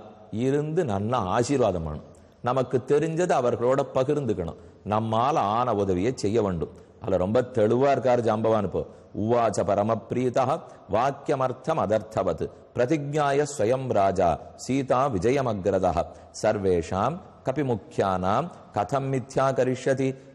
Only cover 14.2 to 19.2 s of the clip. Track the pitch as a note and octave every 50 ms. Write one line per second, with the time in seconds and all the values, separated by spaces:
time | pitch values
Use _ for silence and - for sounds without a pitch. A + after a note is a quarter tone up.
14.2 | F2+ E2+ D#2 - - - - - - - C3 C#3 C3+ C3 C3+ B2 C3+ D3 A#2 F#2
15.2 | E2 A#2 C3+ C#3+ C3 B2 G#2+ G2 F2 G2+ G2 F#2+ F#2 F2+ D#2+ E2+ D#2 - - -
16.2 | - - - - - G#2+ A2 G#2 F#2+ F#2+ F2+ F2 E2 - F#2 F#2 G#2 B2+ E3+ F#3
17.2 | - - - - - C#3 C3 D3 D3 C3 A#2 G2 - - - - G#2+ G2 F#2+ F2+
18.2 | F2+ F#2 G#2 B2+ D#3+ E3+ - - - - - G#2 G#2 - C#3 C3+ C3+ C3+ C3+ C3+